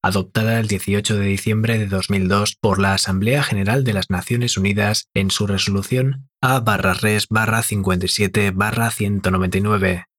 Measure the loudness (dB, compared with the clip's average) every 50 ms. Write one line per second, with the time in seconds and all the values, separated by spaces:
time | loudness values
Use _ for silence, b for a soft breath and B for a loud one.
0 | -2 0 -2 -2 -4 -4 _ -2 0 0 0 0 0 -2 -4 -4 -2 -2 -2 0
1 | 0 0 -2 0 0 0 -2 -2 -2 -2 0 0 0 0 0 0 0 -2 -2 -4
2 | -2 -2 0 0 2 2 2 2 0 -2 -4 _ 0 0 2 2 2 2 2 0
3 | 0 0 0 0 0 0 0 0 0 -2 -2 -2 0 0 0 0 0 0 0 -2
4 | -2 -2 -4 -4 -2 -2 -2 -2 0 -2 -2 0 0 2 2 2 2 0 0 -2
5 | -4 _ _ 0 0 0 0 0 0 0 0 0 0 0 0 -2 0 0 0 0
6 | 0 0 -2 -4 -8 _ _ _ 0 0 2 2 2 0 0 2 2 0 0 2
7 | 2 0 2 0 0 _ 0 0 2 2 0 0 0 -2 -2 -2 0 0 0 0
8 | 0 -2 0 0 0 0 0 0 0 0 0 0 -2 0 0 0 -2 -2 -2 -2
9 | -2 0 0 0 0 0 0 2 0 0 0 0 0 2 2 2 2 0 0 -2
10 | -6 _ _